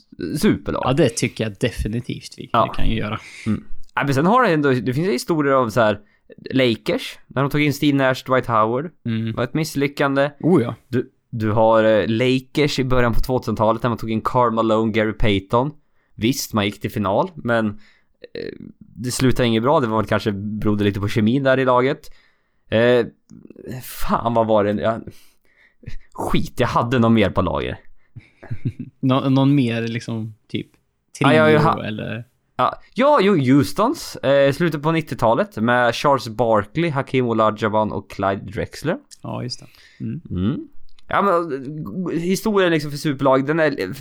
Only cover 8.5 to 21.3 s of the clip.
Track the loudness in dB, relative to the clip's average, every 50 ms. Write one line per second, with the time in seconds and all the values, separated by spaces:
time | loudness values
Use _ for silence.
8.5 | 0 2 2 2 0 -2 -6 -8 -12 _ -6 -4 -4 -4 -4 -4 -4 -4 -4 -2
9.5 | -2 -4 -4 -4 -2 -2 -2 -2 0 0 -2 0 2 0 0 -2 -2 -2 0 4
10.5 | 4 4 2 2 -4 -10 _ -6 -4 -4 -4 -4 _ _ _ _ -6 -4 -2 0
11.5 | 2 4 4 4 6 4 4 4 4 4 2 2 0 0 2 2 0 0 -2 -4
12.5 | -2 0 0 0 0 -2 -2 0 2 2 2 4 4 2 2 2 0 -2 -2 -2
13.5 | -2 0 2 2 2 0 0 -2 -2 -2 -4 -4 -4 -4 -4 -2 0 2 2 2
14.5 | 2 0 0 2 2 2 2 0 0 0 0 0 0 0 2 2 2 2 0 0
15.5 | 0 0 0 0 -4 -10 _ _ _ _ _ _ _ -2 0 0 0 -2 -4 -4
16.5 | -2 -2 -2 -2 -2 -4 -8 -8 -4 -4 -2 0 0 0 -2 -2 -6 -8 -4 -2
17.5 | 0 0 0 -2 -4 -8 -14 _ _ _ _ _ _ _ -20 -16 -14 -12 -12 -12
18.5 | -12 -14 -18 -20 -20 -20 -20 -20 -16 -12 -8 -6 -2 0 2 2 4 4 2 2
19.5 | 2 2 2 2 2 2 2 2 0 0 0 0 0 -2 0 -2 -4 -4 -4 -6
20.5 | -6 -2 0 0 0 2 2 0 0 0 -2 -2 0 2 2 2